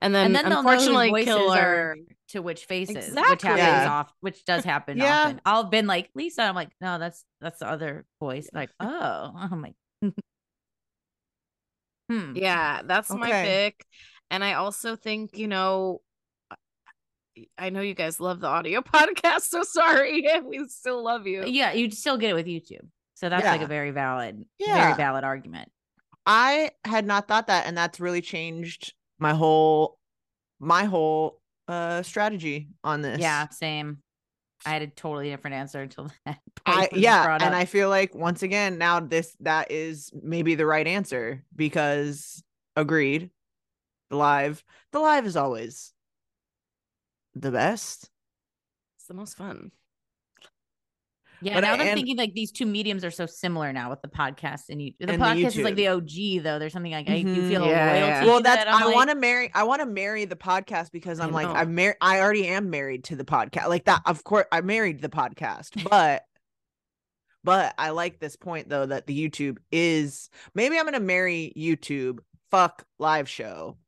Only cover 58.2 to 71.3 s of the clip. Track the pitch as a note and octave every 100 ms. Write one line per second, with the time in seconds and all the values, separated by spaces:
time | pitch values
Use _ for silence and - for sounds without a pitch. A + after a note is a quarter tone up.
58.2 | A3 A#3+ B3 A#3+ G#3+ A3 A3+ A#3 C#4+ D4
59.2 | A#3+ B3 B3 F#3+ A3 C#4 C4+ G3 G3+ G#3+
60.2 | G3+ F3 F#3 F#3 F#3+ F#3 E3 E3+ F3 D#3+
61.2 | D#3+ D#3 E3 D#3+ E3 E3+ G3 - F#3 F#3+
62.2 | G3 G#3 F3+ F#3+ G3 D3+ C#3 C3 - D3
63.2 | C3 B2+ G#2 - - F3 - F3+ - D#3+
64.2 | - G#3 - E3+ F3+ A3+ G#3 D3+ - D3+
65.2 | B2 - B2+ - - G#3+ E3 G3+ D#3 C#3
66.2 | - _ _ _ _ _ _ _ _ _
67.2 | _ _ E3+ F#3+ D3 - D#3 D#3+ F3 -
68.2 | D3+ - F3+ D#3+ - C#3+ C3+ C3+ - C#3+
69.2 | D#3 D3 C#3+ A#2+ _ E3 E3+ D#3+ C#3+ -
70.2 | - - - F#3+ B3+ E4 D#4 C#4 F#3+ F3+
71.2 | F#3